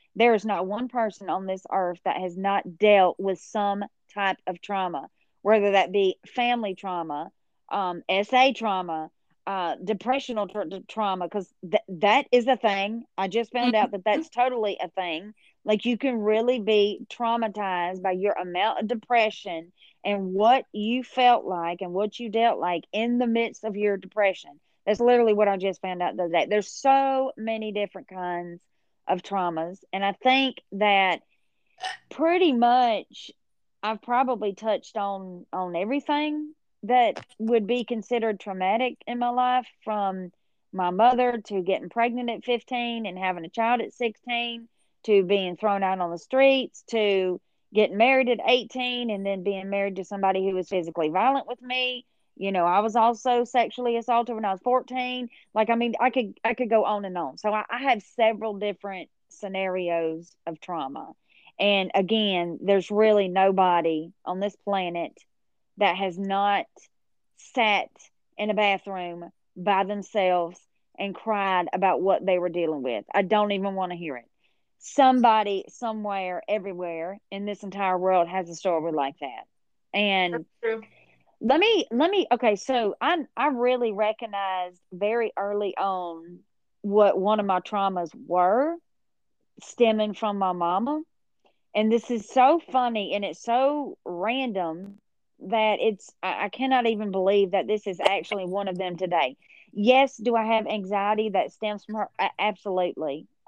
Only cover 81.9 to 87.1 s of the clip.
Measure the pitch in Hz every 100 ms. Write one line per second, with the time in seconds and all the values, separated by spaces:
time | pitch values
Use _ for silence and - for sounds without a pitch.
81.9 | 233 330 403 427 240 240 202 - 254 220
82.9 | - 254 349 262 - 277 254 247 254 240
83.9 | 202 214 220 226 202 196 185 180 180 _
84.9 | 180 208 233 226 - 202 208 208 - 196
85.9 | 190 175 165 170 175 _ _ _ _ 208
86.9 | 202 202